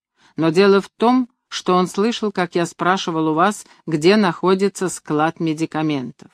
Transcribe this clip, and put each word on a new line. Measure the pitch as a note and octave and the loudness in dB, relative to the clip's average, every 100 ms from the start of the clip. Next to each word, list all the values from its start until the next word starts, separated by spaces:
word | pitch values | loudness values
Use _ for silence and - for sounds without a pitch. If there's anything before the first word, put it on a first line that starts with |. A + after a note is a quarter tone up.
| _ _ _ - | _ _ _ -2
Но | D#3+ | 0
дело | D#3+ G3+ G3 | 4 6 4
в | F#3+ | 2
том, | _ A3+ B3+ B3 _ _ | _ 2 2 0 _ _
что | - - | -10 0
он | F3+ F3+ | 0 0
слышал, | - G#3+ A3+ G#3+ | 0 -2 -2 -4
как | G3 F3 | -4 -4
я | F3+ E3+ | -2 -4
спрашивал | - F3 F#3 - D#3+ D#3 | -2 0 0 -2 -2 -2
у | |
вас, | D#3 F#3+ G#3 - _ - | 0 0 -2 -14 _ -6
где | D#3 D#3+ G#3+ | 0 2 4
находится | G3 E3 F3+ F#3+ G3 - F3+ | 2 0 0 0 0 -2 -6
склад | - - D3+ D#3 - | -6 -6 -2 -2 -2
медикаментов. | E3 D#3 D#3+ D#3 D#3 C#3+ A#2+ - - | -6 -4 -4 -4 -4 -4 -6 -14 -20